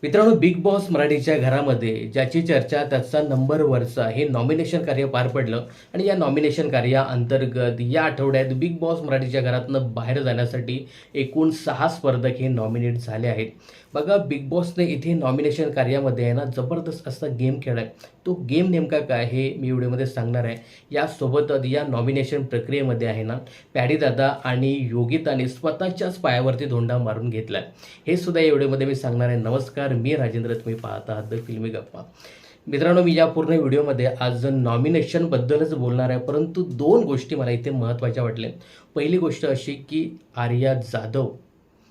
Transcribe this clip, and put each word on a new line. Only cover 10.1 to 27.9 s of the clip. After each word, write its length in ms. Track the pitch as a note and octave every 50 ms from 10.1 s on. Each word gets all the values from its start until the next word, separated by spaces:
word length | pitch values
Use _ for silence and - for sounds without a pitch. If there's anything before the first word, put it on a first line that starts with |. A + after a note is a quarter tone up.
| B2+ C#3+ C3+
जाण्यासाठी 680 | C3 A#2+ A#2 B2 A#2 - B2 A#2+ A#2 B2 C3+ C3 - - - - - _
एकूण 360 | C#3+ C3+ C3 - D#3 D#3+ D#3+
सहा 380 | D#3 D#3+ - D#3 C3+ B2 C#3+ E3
स्पर्धक 480 | E3 - - C#3 B2 B2 A#2+ B2+ A#2+
हे 120 | - C3 C3
नॉमिनेट 480 | C3 A#2 A2 A2 A2+ A#2+ A#2+ A#2+ A#2
झाले 300 | A#2 - - A2 A2+ A#2
आहेत. 200 | A#2+ A2+ G#2+ A2 A2 - - - - - - - _ -
बघा, 220 | C#3+ D3+ E3+ G3+
बिग 320 | G3+ E3+ - D3 C3+ C3+ C3+
बॉसने 360 | D3+ F3 F3 F3 - F3 F3
इथे 280 | - - B2+ B2+ E3 E3+
नॉमिनेशन 580 | E3 C#3 C3 C3 C#3+ C#3+ D3+ D3 D3 D#3+ D3
कार्यामध्ये 540 | D3 C#3+ B2+ A#2+ C3 C#3 C#3 C3+ A#2+ A#2+ A#2+
आहे 80 | A#2+ A#2+
ना, 120 | B2+ C#3+
जबरदस्त 640 | B2 - - B2+ B2+ E3 E3 E3+ E3 D3+ - - -
असा 180 | B2+ - -
गेम 340 | D3 C3+ A#2 B2 C3 C#3+ C#3+ C3+
खेळलाय. 280 | C3+ A#2+ A#2 A2+ A2+ - - - - _ _ _
तो 80 | F3+ F3+ - C3+ A#2
गेम 200 | C3 D#3+ F3+ F#3+
नेमका 280 | F3+ E3+ D3+ - D#3+ D3+
काय 260 | D3 - C3 A#2 A#2
हे 300 | A#2+ B2 B2+ C3+ C3+ -
मी 160 | - C3+ B2+
व्हिडिओमध्ये 360 | B2+ B2+ B2 B2 B2 B2+ C3
सांगणार 380 | B2 - - A#2 A#2 A#2+ B2 A#2+
आहे. 120 | A#2 A2+ A2+ - - - - _ _
यासोबतच 760 | C#3+ C#3+ C#3+ E3 - - D3 B2+ B2 D3 D3 D3 D3 C3+ B2
या 200 | B2+ C3 D3 D3 C#3+
नॉमिनेशन 560 | B2+ A#2 A#2 B2+ C3+ C#3 C3 C3 - C#3 C3+
प्रक्रियेमध्ये 640 | B2+ - A#2 - - C#3 C#3+ C#3 C3 A#2+ A2+ A#2 A2+
आहे 140 | A2 A2 A2
ना, 160 | A2 A#2 C3 - - - - - _ _
पॅडी 220 | C#3 B2 B2+ D3
दादा 380 | D3+ D3 C3 B2 B2 C3+ C3+ - - -
आणि 340 | B2+ B2 B2 C3 C3+ C#3 C#3+
योगिताने 680 | C3 A#2 A2+ A#2+ A#2+ A#2 C3+ D#3+ D#3+ D3+ C#3 B2+ B2+ B2+
स्वतःच्याच 680 | - - - D#3+ D3+ - F#3+ F#3 F3+ - G3+ F3+ F3+
पायावरती 480 | - - D3 B2 B2 B2+ C3 B2+ A2+ C#3+
धोंडा 340 | C#3+ B2 A#2+ A#2 A2+ B2 B2
मारून 320 | A#2+ A2+ G#2+ A2+ A2+ A#2+
घेतलाय, 320 | A2 A2 A2 - G#2+ F#2+ - - - - - -